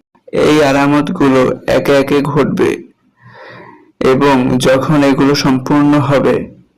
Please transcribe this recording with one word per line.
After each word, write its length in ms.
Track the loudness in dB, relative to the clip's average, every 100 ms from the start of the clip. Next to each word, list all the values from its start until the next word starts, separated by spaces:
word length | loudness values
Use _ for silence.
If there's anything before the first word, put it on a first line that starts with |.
| _ _ -10
এই 320 | -2 0 2
আলামতগুলো 920 | 2 2 0 0 -2 -2 0 2 0 -2 -4
একে 260 | -2 0
একে 280 | 0 0 -2
ঘটবে 560 | -2 -2 -2 -2 -2 -4 -10 _ _ _ -20 -20 -20 -20 -20 -20 _ -4
এবং 580 | -2 0 2 0 0 -2
যখন 460 | 0 0 0 0
এগুলো 300 | 2 2 0
সম্পূর্ণ 600 | 0 0 -2 0 0 2
হবে, 540 | 2 0 0 0 -2 -4 -16 _